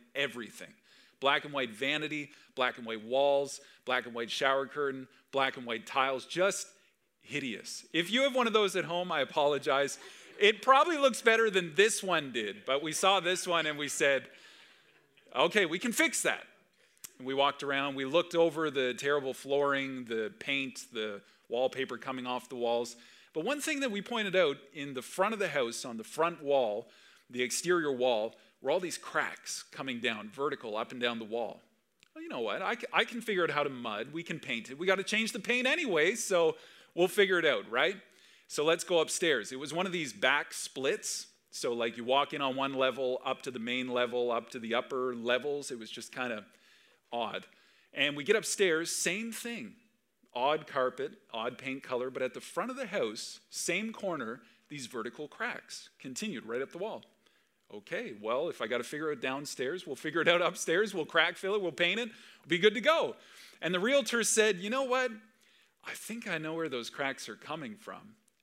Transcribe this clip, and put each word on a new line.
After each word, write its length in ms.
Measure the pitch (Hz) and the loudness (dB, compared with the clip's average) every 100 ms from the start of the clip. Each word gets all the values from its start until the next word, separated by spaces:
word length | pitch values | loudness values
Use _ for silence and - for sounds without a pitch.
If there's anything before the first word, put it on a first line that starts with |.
| _ 135 | _ -4
everything. 580 | 139 120 101 - 87 - _ - _ - | -4 -4 -12 -12 -18 -20 _ -20 _ -2
Black 220 | 135 147 151 | 0 2 0
and 80 | |
white 160 | 139 123 | -4 -4
vanity, 640 | 107 135 151 151 151 143 - - | -2 -2 -2 -2 -6 -10 -16 -10
black 240 | - 123 123 | -2 -2 -2
and 80 | 113 | -8
white 160 | 113 | -8
walls, 600 | 110 135 143 139 139 - - - - | 0 4 6 4 2 -6 -16 -12 -2
black 200 | 127 120 | -2 -2
and 80 | |
white 160 | 117 113 | -6 -4
shower 360 | - 135 135 135 | 2 4 4 0
curtain, 400 | 151 139 135 131 _ _ | -4 -4 -4 -12 _ _
black 240 | 135 135 131 | 0 0 0
and 100 | 120 | -6
white 200 | 113 - | -6 -2
tiles, 400 | 139 135 131 - | 2 2 0 -2
just 420 | 165 196 185 - - _ _ _ _ | 2 2 2 -6 -16 _ _ _ _
hideous. 640 | - 143 135 98 - - - | -8 -6 -4 -8 -10 -14 -4
If 180 | 165 175 | -2 2
you 120 | 240 | 4
have 120 | 277 254 | 4 4
one 100 | 233 | 4
of 60 | |
those 240 | 214 196 185 | 4 2 0
at 80 | |
home, 260 | 147 175 180 | -2 -2 0
I 120 | 156 | 0
apologize. 800 | 127 160 143 139 139 135 143 - - - - - | 0 4 4 4 2 2 2 -2 -14 -20 -10 4
It 240 | 202 214 | 6 6
probably 360 | 262 269 330 302 | 8 8 8 6
looks 240 | 269 214 | 4 4
better 280 | 233 226 226 | 4 6 4
than 260 | 185 175 156 | 2 2 4
this 280 | 220 - | 4 4
one 300 | 190 165 139 | 0 0 0
did, 320 | 120 104 101 - | -4 -4 -4 0
but 180 | 139 | 0
we 80 | 156 | 0
saw 300 | 143 190 196 | 2 4 4
this 260 | 170 180 185 | 2 -2 0
one 200 | 170 151 | 0 0
and 100 | 147 | -2
we 100 | 143 | -4
said, 400 | - 143 135 120 - - - - _ _ _ _ _ - | 2 4 4 -2 -20 -20 -20 -20 _ _ _ _ _ -4
"Okay, 320 | 123 170 208 170 | 2 4 4 2
we 140 | 185 | 0
can 140 | 240 | -2
fix 300 | 214 311 - | 2 2 2
that." 220 | 156 101 - _ _ _ _ _ - - | 0 -2 -6 _ _ _ _ _ -20 -12
And 80 | 131 | -2
we 80 | |
walked 300 | 135 139 135 | 4 4 2
around, 320 | 139 139 139 135 | -2 0 0 -2
we 80 | |
looked 320 | 135 165 170 170 | 0 2 2 4
over 340 | 165 151 151 | 4 2 -2
the 240 | 135 127 | 0 0
terrible 400 | 123 143 147 131 | 0 0 0 0
flooring, 720 | 120 135 139 143 139 135 131 | -6 0 2 4 2 -2 -6
the 300 | 117 113 107 - | -6 -4 -4 -6
paint, 480 | - 139 135 - - | -4 -2 -4 -10 -10
the 300 | 113 107 101 - _ - | -8 -6 -8 -16 _ -6
wallpaper 500 | 117 127 131 131 120 | 0 0 0 -6 -6
coming 300 | 135 127 123 | -8 -6 -4
off 220 | 123 - | -6 -6
the 80 | 127 | -2
walls. 400 | 120 117 117 - - - _ | 0 2 0 -8 -20 -20 _
But 140 | 160 190 | -4 -2
one 160 | 294 | -2
thing 180 | 311 285 | -2 -2
that 120 | 269 | -2
we 100 | 202 | -2
pointed 340 | - 240 202 180 | -4 -4 2 4
out 220 | 156 139 - | 4 2 -8
in 200 | 160 143 | -10 -8
the 80 | 127 | -8
front 320 | - - 202 | -4 0 0
of 60 | 220 | 0
the 80 | 180 | 0
house, 380 | 143 117 117 131 | 0 0 -4 -8
on 100 | 113 | -10
the 80 | |
front 400 | 110 151 165 160 | -6 0 0 0
wall, 460 | 143 139 113 104 - - - - - | 2 4 4 0 -6 -16 -20 -20 -8
the 120 | 123 | -2
exterior 520 | 123 - 170 175 151 | -2 0 2 2 2
wall, 420 | 123 127 113 113 - _ _ | 2 4 4 0 -6 _ _
were 100 | 131 | 0
all 80 | 180 | 0
these 180 | 175 - | 0 -8
cracks 640 | - 160 110 - - - - | -4 -2 -2 -4 -10 -10 -10
coming 280 | - 135 120 | -8 -6 -2
down, 300 | 117 107 107 | -2 -2 -6
vertical, 480 | 127 147 135 113 107 | -4 -2 -2 -6 -4
up 160 | 120 | -4
and 80 | 127 | -2
down 180 | 120 113 | -2 -2
the 60 | 107 | -4
wall. 360 | 117 104 - _ _ _ _ _ 311 | -4 -4 -8 _ _ _ _ _ -16
"Well, 80 | |
you 60 | 330 | -10
know 100 | 135 | -4
what? 220 | 110 123 | -2 -2
I 140 | 190 233 | -2 -4
c-, 180 | - | -2
I 100 | 175 | 0
can 160 | 233 233 | 0 -2
figure 240 | - 185 | -2 0
out 60 | 160 | 2
how 120 | 147 | 2
to 60 | 143 | 0
mud. 440 | 127 117 104 127 | -2 -4 -4 -4
We 100 | 160 | -8
can 160 | 165 165 | -8 -8
paint 300 | 135 113 110 | -6 -6 -8
it. 80 | 139 | -4
We 100 | 190 | 0
gotta 160 | 185 | 2
change 300 | 185 208 220 | 0 -2 -2
the 60 | 226 | -4
paint 260 | 196 247 254 | -2 0 2
anyway, 480 | 320 285 165 165 226 | 0 2 4 4 2
so 400 | - 180 165 - - - - 160 | 2 4 4 2 -8 -20 -6 2
we'll 140 | 180 | 2
figure 280 | 208 196 180 | 4 4 4
it 80 | 160 | 4
out, 240 | 110 101 | 2 0
right? 280 | 117 160 202 - _ - - - | 2 2 0 -12 _ -20 -20 -8
So 160 | - | 0
let's 220 | 151 170 - | 2 2 4
go 140 | 170 | 2
upstairs." 520 | 143 - 170 127 98 | 2 2 2 2 -2
It 80 | 131 | -8
was 140 | 147 | -6
one 120 | 160 190 | -4 -2
of 60 | |
these 220 | 175 143 | -4 -6
back 400 | 104 131 147 165 | 0 2 2 0
splits. 760 | - - 131 135 214 - - - _ _ | -8 -10 -2 0 0 -4 -8 -10 _ _
So, 220 | - 131 | -6 -2
like, 240 | 117 117 113 | 0 -2 -2
you 80 | 117 | 2
walk 280 | 135 143 | 2 2
in 60 | 151 | -2
on 160 | 135 131 | -2 0
one 200 | 135 135 | -2 2
level, 460 | 131 123 127 127 135 | 2 2 0 0 -2
up 160 | 131 | -4
to 100 | 143 | -6
the 80 | 123 | -6
main 300 | 113 127 127 | -4 -4 -2
level, 420 | 123 123 123 120 | 0 0 0 0
up 180 | 117 113 | -2 -4
to 80 | 131 | -8
the 160 | 110 117 | -2 -2
upper 380 | 123 131 127 | -2 -2 -2
levels. 560 | 120 117 123 147 143 135 | -2 0 0 0 -4 -6
It 80 | 123 | -10
was 140 | 110 | -12
just 220 | - - | -14 -10
kinda 320 | 135 123 107 95 _ _ _ _ _ - | -6 -6 -6 -10 _ _ _ _ _ -8
odd. 340 | 120 107 98 - _ _ _ _ | -4 -4 -6 -10 _ _ _ _
And 220 | - 143 147 | -2 0 0
we 80 | |
get 140 | 143 214 | 2 2
upstairs, 580 | - - 190 160 165 - | 2 2 2 2 0 -2
same 380 | 180 190 226 | -2 -2 -6
thing. 420 | 220 240 226 107 - _ _ _ _ _ | -8 -8 -10 -12 -16 _ _ _ _ _
Odd 340 | 123 135 156 - | 0 2 2 0
carpet, 520 | 139 127 - 139 - _ | 0 0 0 -8 -10 _
odd 240 | 113 120 - | -6 -6 -6
paint 260 | 135 135 | -8 -8
color, 260 | - 123 131 | -4 -4 -2
but 120 | 131 | -2
at 120 | 127 | -4
the 60 | 127 | -6
front 320 | - 170 226 | -10 -6 -6
of 60 | 254 | -6
the 100 | 226 | -6
house, 540 | 190 117 113 - - _ | -2 -2 -4 -10 -14 _
same 420 | - - 180 220 | -6 -2 -2 -4
corner, 500 | 220 196 156 113 127 - _ - | -6 -6 -4 -6 -10 -14 _ -16
these 160 | 147 117 | -12 -10
vertical 420 | 123 113 117 113 | -8 -8 -8 -12
cracks 640 | - 233 - - - - _ | -8 -8 -8 -12 -16 -16 _
continued 460 | 135 123 214 123 107 | -12 -8 -6 -6 -6
right 160 | 120 | -6
up 100 | 131 | -4
the 60 | 170 | -6
wall. 260 | 208 131 - _ _ _ _ _ _ | -8 -8 -14 _ _ _ _ _ _
"Okay, 420 | 104 - 180 233 104 | -16 -8 -8 -8 -6
well, 280 | 107 123 165 | -2 0 0
if 120 | - | -4
I 60 | 110 | -2
gotta 160 | 120 | -2
figure 280 | 120 151 156 | -2 -4 -4
it 80 | 143 | -4
downstairs, 680 | 131 135 139 - 127 180 160 | -4 -4 -6 -4 -4 -4 -8
we'll 80 | 131 | -8
figure 260 | 156 165 | -2 2
it 60 | 160 | 6
out 160 | 175 | 6
upstairs, 500 | 175 180 - 170 214 | 4 0 0 2 2
we'll 140 | 185 143 | -2 2
crack 300 | 165 165 175 | 4 4 2
fill 180 | 190 208 | -2 0
it, 60 | |
we'll 100 | 180 | 0
paint 280 | 147 175 208 | 2 0 0
it, 100 | 233 | -4
we'll 400 | - - - - | -10 -20 -10 0
be 100 | 170 | 6
good 160 | 214 214 | 6 6
to 60 | |
go." 340 | 254 330 151 - - - - - | 4 4 4 -4 -16 -20 -20 -6
And 120 | 160 | -2
the 60 | 180 | 2
realtor 440 | 220 277 226 233 | 4 4 4 0
said, 360 | 208 220 214 180 | 2 4 4 2
"You 100 | 202 | -2
know 140 | 262 | -2
what? 280 | 262 254 254 214 - _ _ _ _ _ | 0 0 0 -6 -20 _ _ _ _ _
I 120 | - - | -14 -12
think 320 | - 226 220 | -10 -10 -6
I 100 | 160 | -4
know 160 | 156 | -4
where 160 | 165 160 | -4 -4
those 220 | 127 113 | -4 -6
cracks 360 | - 135 131 - | -4 -4 -4 -10
are 80 | 107 | -12
coming 400 | - 160 127 101 | -10 -10 -10 -12
from. 400 | - 92 107 - _ _ | -14 -16 -18 -20 _ _